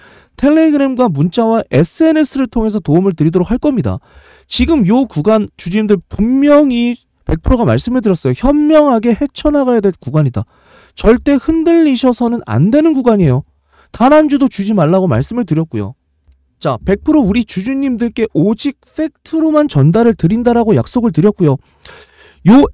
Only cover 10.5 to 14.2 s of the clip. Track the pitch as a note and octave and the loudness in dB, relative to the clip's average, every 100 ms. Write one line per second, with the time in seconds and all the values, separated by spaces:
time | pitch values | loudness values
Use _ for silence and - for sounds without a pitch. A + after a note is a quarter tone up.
10.5 | _ _ _ _ - - A#3+ - C#4 - | _ _ _ _ -4 0 2 2 -2 0
11.5 | E4 D#4+ E4+ D#4 B3+ B3+ A#3+ A#3 A#3 - | -2 2 2 2 0 0 0 -2 -4 -4
12.5 | G#2+ F#3 C#4 D#4+ C4+ A#3+ G#3+ E3 B2 - | 0 2 2 2 0 0 2 2 0 -4
13.5 | _ _ _ _ - B3 D4+ | _ _ _ _ 0 2 4